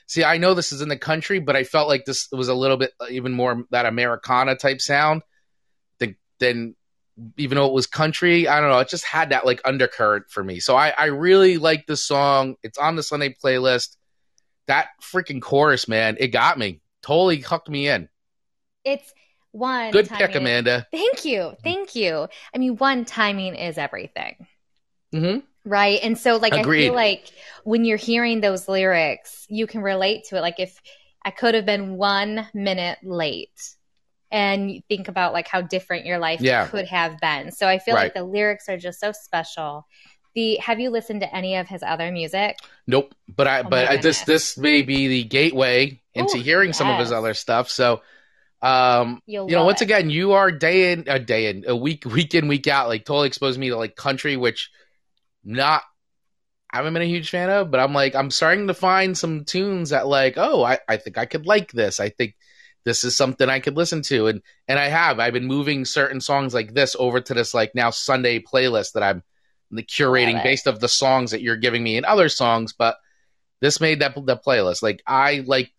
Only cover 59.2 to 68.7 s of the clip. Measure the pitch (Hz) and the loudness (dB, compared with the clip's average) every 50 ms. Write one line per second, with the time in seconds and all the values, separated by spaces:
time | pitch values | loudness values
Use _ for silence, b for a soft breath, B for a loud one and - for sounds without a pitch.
59.2 | - 165 160 151 147 - - 185 196 202 196 180 170 139 143 131 - 139 143 139 | -2 -4 -4 -4 -6 -4 -4 -2 -2 -2 -2 -4 -2 -2 -2 0 0 2 2 4
60.2 | 135 131 131 165 202 285 302 180 120 117 131 - - - 110 107 - 110 - 113 | 4 2 2 2 2 2 4 4 4 2 2 0 0 -2 -2 -2 -4 -6 -6 -6
61.2 | 120 - - 156 151 180 208 214 175 - - 117 110 98 - - 101 104 - - | -6 -4 -6 -4 0 2 2 2 2 0 -2 0 0 0 0 -2 -4 -4 -4 -4
62.2 | 123 110 - _ b b b b b b b b b 120 113 - - 123 - - | -4 -4 -6 _ b b b b b b b b b -2 -2 -2 -2 -2 0 2
63.2 | 139 131 127 - 135 127 131 135 - 147 139 156 170 165 170 156 139 - 143 117 | 0 0 2 2 2 2 2 0 -2 -2 -2 0 0 -2 -2 -4 -2 0 0 2
64.2 | 107 110 107 101 - b b b b b 135 143 143 143 151 165 170 160 131 107 | 2 2 0 -2 -6 b b b b b 0 0 0 0 2 2 2 2 2 0
65.2 | 117 120 117 123 123 131 135 143 143 147 147 139 131 - - 151 139 135 135 131 | 0 0 0 -2 -2 -2 -2 -2 -2 -2 -2 -2 -4 -2 0 0 0 0 -2 -4
66.2 | - - 143 139 135 131 120 120 113 107 113 143 135 127 - - 127 123 120 127 | -4 -2 0 0 0 0 -2 -4 -4 -2 0 0 0 0 0 0 0 0 0 0
67.2 | 123 - 127 120 113 - - 120 110 110 - 123 120 117 113 - - - 135 127 | -2 -2 -2 -2 -2 0 0 0 0 0 0 0 0 0 -2 -2 -2 0 0 0
68.2 | 127 120 117 113 - _ - 131 131 127 | 2 0 -2 -2 -2 _ 0 2 2 2